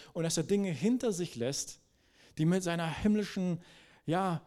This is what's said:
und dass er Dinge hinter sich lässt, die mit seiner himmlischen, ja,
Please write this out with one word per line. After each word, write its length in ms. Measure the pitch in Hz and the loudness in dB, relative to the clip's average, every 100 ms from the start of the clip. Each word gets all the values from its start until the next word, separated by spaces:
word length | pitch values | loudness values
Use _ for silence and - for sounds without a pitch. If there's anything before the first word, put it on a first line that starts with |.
| - | -12
und 120 | - | -4
dass 120 | 165 170 | -2 0
er 80 | |
Dinge 260 | 147 202 196 | 2 2 2
hinter 440 | 139 190 247 240 | 0 2 2 0
sich 240 | 175 170 117 | -2 -4 -2
lässt, 420 | 120 139 - - _ _ _ _ - - | -2 -2 -8 -12 _ _ _ _ -12 0
die 60 | |
mit 180 | 160 185 | 2 2
seiner 320 | 175 170 165 | 0 -2 -2
himmlischen, 680 | 147 214 214 202 - 180 170 - - - - - | 0 2 2 0 -2 -2 -2 -8 -20 -20 -12 -2
ja, 400 | 170 190 165 | 0 0 -2